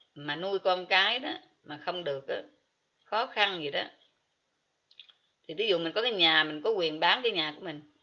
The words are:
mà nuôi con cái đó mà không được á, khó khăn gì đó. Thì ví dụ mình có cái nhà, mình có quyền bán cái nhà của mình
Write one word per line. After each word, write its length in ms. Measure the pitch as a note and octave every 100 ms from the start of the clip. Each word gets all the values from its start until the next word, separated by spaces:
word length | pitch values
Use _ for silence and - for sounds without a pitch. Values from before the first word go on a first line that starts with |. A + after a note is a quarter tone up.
| _
mà 220 | - D3 D3+
nuôi 240 | F#3 G3
con 260 | F#3 F#3 F3+
cái 340 | F#3 G3+ A#3+
đó 140 | C#4 - - _
mà 160 | - D3+ F3+
không 180 | F3
được 240 | E3 C#3 -
á, 140 | G2+ - _ _ _ _ _ _
khó 200 | G#3+ C4
khăn 380 | A3+ G3+ F#3
gì 80 | D3
đó. 120 | D#3 - - _ _ _ _ _ _ _ _ _ - - _ _ _ -
Thì 60 |
ví 140 | D#3 A3
dụ 100 | F3
mình 160 | E3
có 80 | F#3
cái 100 | B3
nhà, 320 | G#3 E3 D#3+
mình 180 | D#3 D3+
có 80 | F3+
quyền 300 | G#3+ D#3+ D#3
bán 220 | E3+ G#3+
cái 80 | B3
nhà 220 | F#3+ D#3 D3+
của 100 | F3
mình 260 | D3+ - _